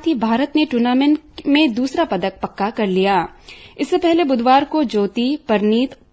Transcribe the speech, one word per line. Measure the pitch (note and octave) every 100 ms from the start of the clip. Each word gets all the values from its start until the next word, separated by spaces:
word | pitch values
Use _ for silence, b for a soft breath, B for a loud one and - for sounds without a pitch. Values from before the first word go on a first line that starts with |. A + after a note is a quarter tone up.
| E4
ही |
भारत | C#4 A3 A3+ C#4+ D4+
ने | D4+
टूर्नामेंट | A#3+ A#3+ B3+ C#4+ D4+ - - -
में | C#4+ D#4
दूसरा | A3 C4 -
पदक | E4 F#3+ F#3+ -
पक्का | - - G3+
कर | A3+ G#3
लिया। | F#3 F#3+ F#3+ E3 B B B B -
इससे | C4+ F4+
पहले | F4 E4
बुधवार | D#4+ C4 A#3+ C4+ C#4+
को | G#3+
ज्योति, | A3+ G#3 G3+ A#3+ A#3+ D4 -
परनीत | G#3+ G#3 A3+ C4 - _